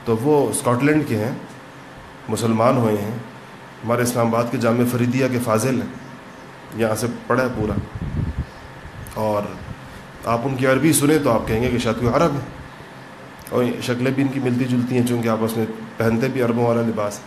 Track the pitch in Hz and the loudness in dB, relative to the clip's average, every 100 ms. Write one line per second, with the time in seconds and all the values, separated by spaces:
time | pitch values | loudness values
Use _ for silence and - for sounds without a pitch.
0 | - 113 139 147 120 - 123 123 143 151 | 0 0 4 4 4 0 2 4 4 4
1 | 139 110 110 - - - - - - - | 2 -2 -2 -4 -12 -18 -18 -18 -18 -18
2 | - - - 107 113 110 120 123 113 104 | -18 -16 -6 -2 2 4 4 6 4 2
3 | 104 120 - - - - - - 117 120 | -2 -6 -10 -16 -18 -18 -18 -10 -2 2
4 | 120 123 117 113 120 127 117 120 120 123 | 2 2 2 2 0 2 2 4 2 2
5 | 123 127 131 123 117 110 127 123 - - | 2 2 2 0 2 2 2 0 -2 -10
6 | - - - - - - - 104 110 107 | -14 -16 -18 -18 -18 -18 -12 -2 0 2
7 | 117 - - 120 127 110 107 101 - - | -2 -4 0 0 2 0 -2 -2 -4 -8
8 | - - - - - - - - - - | -6 -4 -4 -4 -8 -10 -18 -18 -16 -14
9 | - 110 107 104 101 90 - - - - | -10 -2 0 0 -2 -10 -12 -14 -14 -16
10 | - - 117 117 135 127 131 131 160 143 | -18 -8 -2 0 0 2 4 6 6 6
11 | 143 156 143 113 101 110 127 120 113 113 | 4 4 4 2 2 0 2 2 0 0
12 | 120 131 165 139 110 - - - - - | 2 4 2 0 -6 -12 -16 -18 -18 -18
13 | - - - - - 120 123 - - 123 | -18 -18 -18 -18 -4 0 0 -2 -2 0
14 | 127 127 139 131 123 123 127 123 113 127 | 0 2 0 0 0 0 2 2 2 2
15 | 120 120 117 110 113 117 110 - - - | 2 2 2 2 2 0 -2 -4 -12 0
16 | 113 113 131 131 117 117 120 117 113 104 | 2 4 2 2 2 4 4 4 2 0
17 | 104 - | -2 -4